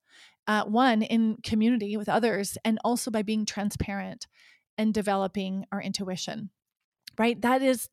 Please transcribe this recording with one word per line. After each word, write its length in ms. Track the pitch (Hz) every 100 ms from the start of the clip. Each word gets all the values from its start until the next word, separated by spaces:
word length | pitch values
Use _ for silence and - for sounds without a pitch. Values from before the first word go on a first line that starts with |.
| _ - - _ -
uh, 180 | 214
one, 360 | - 214 262 220
in 380 | 220 226 220 220
community 540 | - 220 220 247 202 214
with 140 | 208
others, 480 | 175 226 208 196 - 226
and 120 | 220
also 260 | 214 247 -
by 120 | 214
being 240 | 202 220 214
transparent 800 | - 208 - - 196 190 226 - _ - _ _ -
and 160 | 220
developing 720 | 214 208 196 190 202 190 190 -
our 80 | 196
intuition, 680 | - - 190 185 - - 202 - _ _ _ _ - -
right? 220 | 226 220
That 220 | 233 262
is 260 | 262 254 -